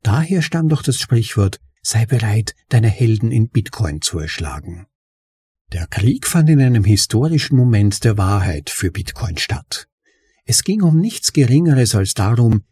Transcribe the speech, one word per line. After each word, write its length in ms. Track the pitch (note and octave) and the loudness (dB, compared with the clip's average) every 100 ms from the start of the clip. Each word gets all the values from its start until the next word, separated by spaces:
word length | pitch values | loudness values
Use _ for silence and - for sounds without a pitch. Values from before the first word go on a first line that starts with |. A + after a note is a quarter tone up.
Daher 380 | G#2 B2 D#3+ F#3+ | -2 -2 0 -2
stammt 320 | D#3 E3 D#3+ | -2 -2 -2
auch 100 | D3+ | -2
das 140 | - B2+ | -2 -6
Sprichwort, 600 | - A#2+ G#2+ - G2 - _ _ | 0 0 0 0 -2 -4 _ _
„Sei 240 | - A2+ A#2 | -4 -2 0
bereit, 500 | A#2+ A2 G#2 G#2 - - | 0 0 -2 -4 -10 -2
deine 200 | A#2 A2 | 2 2
Helden 420 | - A#2 A2 A2+ | 2 0 0 0
in 180 | B2 A2+ | 0 0
Bitcoin 520 | - G#2 - F2+ D2+ | 0 -4 -4 -4 -4
zu 180 | - E2+ | -6 -8
erschlagen.“ 680 | D2+ - D#2 D2 F2+ F2 - _ _ _ _ _ _ _ _ | -8 -8 -10 -10 -14 -16 -18 _ _ _ _ _ _ _ _
Der 140 | F2 E2+ | -10 -8
Krieg 400 | - A2 C4 - | -2 0 0 -2
fand 220 | E3+ D#3 | 2 4
in 120 | D3 | 4
einem 220 | C3 A#2+ | 4 2
historischen 760 | G2 G2+ - G#2+ D#3 D#3 - C3 | 4 2 2 0 0 0 0 2
Moment 460 | B2 A2 G#2 G2 | 4 4 2 0
der 140 | A#2 G2+ | -2 0
Wahrheit 520 | F#2+ G2+ F#2 D2 - | 0 0 -2 -4 -8
für 220 | - F#2 | -6 -6
Bitcoin 460 | G2 F2+ - G2+ D#2+ | -6 -10 -8 -8 -6
statt. 500 | - - - - - _ _ _ _ _ - | -6 -8 -10 -14 -14 _ _ _ _ _ -4
Es 180 | - | -2
ging 200 | - G#3 | -2 0
um 160 | F3 D#3 | 2 2
nichts 340 | G#3+ - - | 0 -4 -2
Geringeres 600 | - B2 C#3 E3+ C3+ A#2+ G#2+ | 2 4 4 4 2 2 0
als 180 | F#2+ | 0
darum, 500 | - G2+ A#2 A#2 A2 - | -2 0 2 4 2 -2